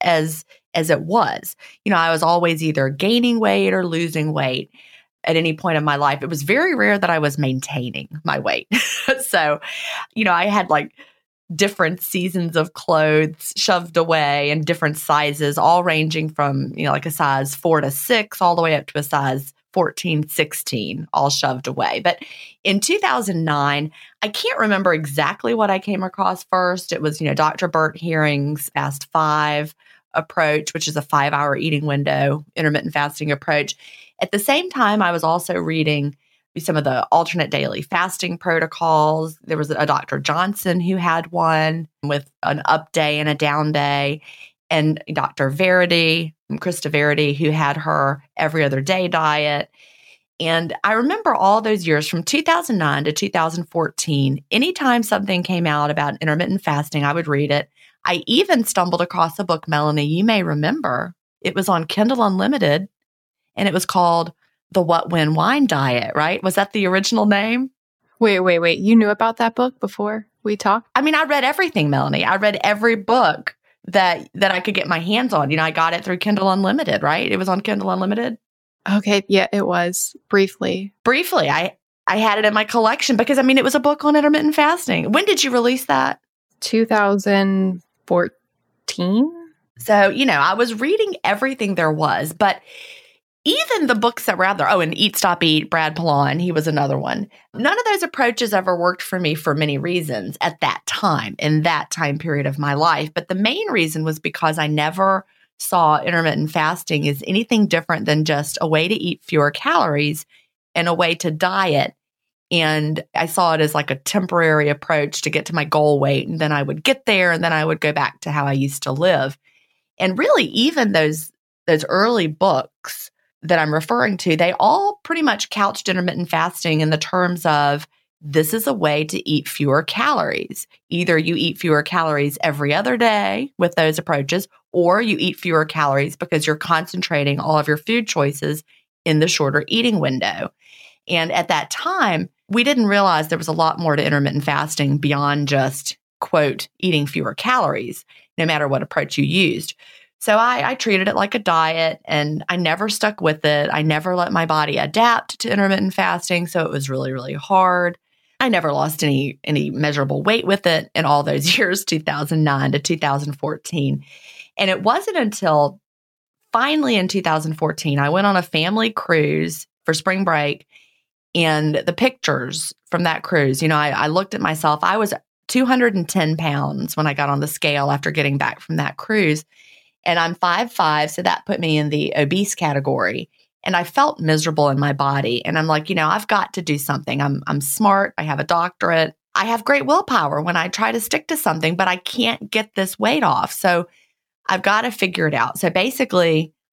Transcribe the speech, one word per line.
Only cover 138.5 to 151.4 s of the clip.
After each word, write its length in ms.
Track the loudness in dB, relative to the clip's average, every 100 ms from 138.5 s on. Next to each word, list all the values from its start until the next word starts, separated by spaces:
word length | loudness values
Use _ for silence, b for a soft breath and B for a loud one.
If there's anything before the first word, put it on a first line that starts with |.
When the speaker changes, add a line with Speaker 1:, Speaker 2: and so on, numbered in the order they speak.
| -6 -10 b b _ 0
Speaker 1:
in 140 | 2
the 80 | 2
shorter 360 | 2 0 0 0
eating 320 | 0 2 2
window. 520 | 0 -2 -4 -4 -8 _ b b b b -4
And 240 | -2 0
at 160 | -2 0
that 240 | -2 -4
time, 580 | -6 -4 -2 0 0 -4 _ -4
we 160 | 0
didn't 220 | 2 2 2
realize 420 | 4 4 2 0
there 120 | -4
was 80 | -4
a 60 |
lot 260 | 0 0 0
more 160 | 0 0
to 100 | 2
intermittent 380 | 2 0 -2
fasting 560 | -2 -2 -2 -2 0 0
beyond 480 | 0 0 0 0 0
just, 500 | 0 0 -4 -10 -12 _ -12
quote, 480 | -2 0 0 -2 -10 -6
eating 300 | -2 0 -2
fewer 260 | -4 -6
calories, 720 | -4 -2 0 0 -2 -8 -12 -18 b b -4
no 80 | -2
matter 220 | 0 0
what 160 | -2
approach 340 | -2 -4 -4 -2
you 80 | 0
used. 480 | 2 0 0 -8 -14 b b b b
So 180 | 0 2
I, 320 | 2 0 -2
I 60 | -2
treated 320 | 0 0 0
it 80 | 0
like 180 | -2
a 60 |
diet, 600 | -2